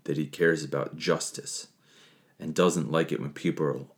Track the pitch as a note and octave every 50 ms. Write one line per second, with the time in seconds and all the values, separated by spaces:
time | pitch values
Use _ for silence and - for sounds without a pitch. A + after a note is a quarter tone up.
0 | - - D2+ D#2 D2+ C#2+ - - E2 E2 E2 D#2 D2+ C2+ D2 C#2 - - - D#2+
1 | - F2+ D#2+ D2+ - - - - - - - - - - _ _ _ _ _ -
2 | - - _ _ _ _ _ - D#2 D#2+ D2+ F#2 F2+ F2 D#2+ F2 D2+ C#2 D2+ E2
3 | D#2+ - - - C2+ C#2+ - - - E2+ - - D#2 C#2+ C2 C2+ C2+ - -